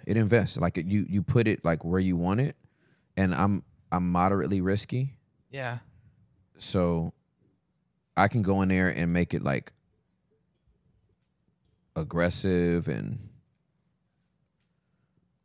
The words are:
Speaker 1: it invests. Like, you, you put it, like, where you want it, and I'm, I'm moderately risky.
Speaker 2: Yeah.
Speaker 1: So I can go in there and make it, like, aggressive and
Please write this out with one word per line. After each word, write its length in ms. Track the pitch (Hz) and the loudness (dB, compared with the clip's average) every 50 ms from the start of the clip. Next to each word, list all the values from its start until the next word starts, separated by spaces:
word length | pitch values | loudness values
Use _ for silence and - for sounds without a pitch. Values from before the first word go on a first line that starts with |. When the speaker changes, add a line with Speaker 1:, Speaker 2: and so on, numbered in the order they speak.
| - | -4
Speaker 1:
it 100 | - 104 | -2 0
invests. 400 | 113 110 98 117 117 - - - - | 2 4 4 4 2 2 0 -2 -2
Like, 180 | 87 85 - | -2 -2 -2
you, 300 | 92 80 92 101 104 - - | -2 -2 0 0 0 0 0
you 140 | 92 101 | -2 -2
put 260 | 85 - - 120 113 110 | 0 2 2 4 4 2
it, 160 | 92 - - | 0 0 0
like, 200 | 82 82 78 - | 0 0 0 -2
where 140 | 82 90 95 | -2 0 0
you 180 | 95 92 90 | 0 0 0
want 240 | 85 85 92 98 113 | 0 0 0 0 0
it, 140 | 135 143 - - _ _ _ _ _ _ _ _ _ _ _ | -2 -4 -6 -12 _ _ _ _ _ _ _ _ _ _ _
and 180 | 92 95 92 85 | 0 0 0 2
I'm, 300 | 67 95 101 101 90 - _ _ _ _ _ | 0 0 0 0 -2 -6 _ _ _ _ _
I'm 220 | 90 90 90 87 | -4 -2 0 0
moderately 480 | 87 87 90 95 98 98 69 80 98 95 | 2 2 2 2 0 0 -2 -2 -2 -2
risky. 540 | 90 95 101 104 - - 127 123 131 139 - - _ _ _ _ _ _ | -2 -2 -2 -2 -4 -6 -6 -4 -4 -6 -8 -14 _ _ _ _ _ _
Speaker 2:
Yeah. 280 | 131 139 131 120 120 120 - _ _ - _ - _ _ _ _ _ _ _ _ _ - | -12 -10 -8 -8 -8 -10 -14 _ _ -20 _ -20 _ _ _ _ _ _ _ _ _ -12
Speaker 1:
So 540 | - - - 95 90 85 85 82 82 85 - _ _ _ _ _ _ _ _ _ _ _ _ _ _ _ _ _ _ _ _ | -8 -4 -2 0 0 0 0 -2 -4 -6 -10 _ _ _ _ _ _ _ _ _ _ _ _ _ _ _ _ _ _ _ _
I 120 | - 98 101 | 2 2 2
can 140 | - 117 | 2 0
go 200 | 98 95 95 98 | 2 2 2 2
in 60 | 95 92 | 2 2
there 200 | 95 92 92 90 | 2 2 2 2
and 240 | - 69 85 85 | 0 0 -2 0
make 220 | 85 87 87 - - | 2 0 0 0 -2
it, 80 | - | -4
like, 300 | - 73 67 60 - - - _ _ _ _ _ _ _ _ _ _ _ _ _ _ _ _ _ _ _ _ _ _ _ _ _ _ _ _ _ _ _ _ _ _ _ _ _ _ _ _ _ _ _ _ | -2 -2 -2 -4 -6 -10 -18 _ _ _ _ _ _ _ _ _ _ _ _ _ _ _ _ _ _ _ _ _ _ _ _ _ _ _ _ _ _ _ _ _ _ _ _ _ _ _ _ _ _ _ _
aggressive 880 | 80 80 - 85 85 87 87 87 - - 95 92 87 87 87 85 85 78 | -8 -8 -2 0 2 2 2 0 0 0 2 2 2 4 2 2 0 0
and 440 | 80 67 53 50 50 - - - - - _ _ _ _ _ _ _ _ _ _ _ _ _ _ _ _ _ _ _ _ _ _ _ _ _ _ _ _ _ _ _ _ _ _ _ _ _ _ _ _ _ | -2 -4 -6 -6 -8 -8 -10 -12 -16 -20 _ _ _ _ _ _ _ _ _ _ _ _ _ _ _ _ _ _ _ _ _ _ _ _ _ _ _ _ _ _ _ _ _ _ _ _ _ _ _ _ _